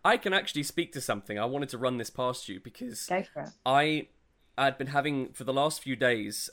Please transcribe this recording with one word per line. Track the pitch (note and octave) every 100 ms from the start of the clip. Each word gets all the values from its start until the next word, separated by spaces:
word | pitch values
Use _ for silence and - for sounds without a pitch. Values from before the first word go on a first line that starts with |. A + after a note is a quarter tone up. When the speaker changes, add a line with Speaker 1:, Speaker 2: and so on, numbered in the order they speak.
| F3+
Speaker 1:
I | A#3+
can | G3+
actually | F#3+ F#3+ C#3+
speak | C#3+ - E3+
to | C#3
something. | - G#2 - G#2
I | A#2
wanted | C#3 C#3
to | A#2+
run | B2+ B2
this | A2+
past | - B2+ B2 -
you | F#2
because | A#2 - B3 - -
Speaker 2:
Go | F3+
for | F#3 D3+
it. | C#3+ - B2+
Speaker 1:
I | C#3 D3+ D#3 - _ _ _ _ -
had | C#3 C3
been | C3+
having, | C#3 D3 C#3 C3
for | -
the | B2+
last | C3+ D3+ -
few | C3+ B2
days, | B2+ A#2 G#2 A2 -